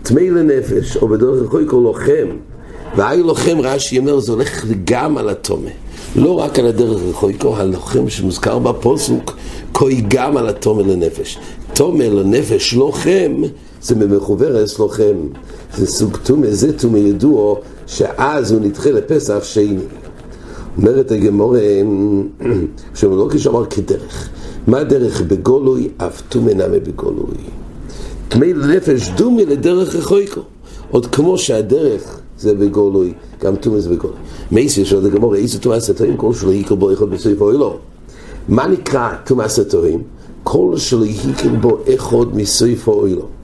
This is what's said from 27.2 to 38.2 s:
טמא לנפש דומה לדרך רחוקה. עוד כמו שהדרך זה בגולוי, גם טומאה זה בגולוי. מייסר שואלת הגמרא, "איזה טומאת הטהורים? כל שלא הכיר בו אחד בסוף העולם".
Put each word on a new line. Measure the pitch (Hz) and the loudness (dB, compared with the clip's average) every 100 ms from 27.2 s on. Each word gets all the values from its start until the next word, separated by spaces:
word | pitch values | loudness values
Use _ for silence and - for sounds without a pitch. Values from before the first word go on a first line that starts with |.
| - - - - - - - - - - - | -6 -8 -10 -14 -14 -14 -14 -12 -12 -12 -2
טמא | 110 160 | 2 2
לנפש | 170 143 180 175 131 92 | 2 2 2 2 0 0
דומה | 92 240 240 180 | 0 2 4 2
לדרך | 143 170 180 175 170 | 2 2 2 0 -2
רחוקה. | - 202 202 - - - - - - | 2 2 2 -6 -14 -20 -20 -18 -2
עוד | 123 120 | -2 0
כמו | - 160 185 | 0 2 2
שהדרך | - 113 101 135 151 104 - - - - | 0 0 2 2 2 -2 -6 -16 -18 -4
זה | 107 | 0
בגולוי, | 101 101 104 101 98 90 87 - - | 2 2 2 2 2 0 -2 -16 -4
גם | - 98 | -2 0
טומאה | - 107 | 0 0
זה | 85 | 0
בגולוי. | 87 80 - - - - | -2 -2 -10 -14 -14 0
מייסר | 98 139 101 | 2 2 0
שואלת | 95 98 98 | 2 2 4
הגמרא, | 98 113 101 | 2 2 2
"איזה | 113 104 | 0 -2
טומאת | 123 113 117 | 0 0 0
הטהורים? | 98 113 - | 0 0 0
כל | 110 | 0
שלא | 120 95 | 0 2
הכיר | 98 98 101 | 0 2 2
בו | 95 | 2
אחד | 95 104 | 2 0
בסוף | 92 113 101 | 0 0 2
העולם". | 104 131 123 - - - - - | 2 2 0 -2 -14 -20 -20 -20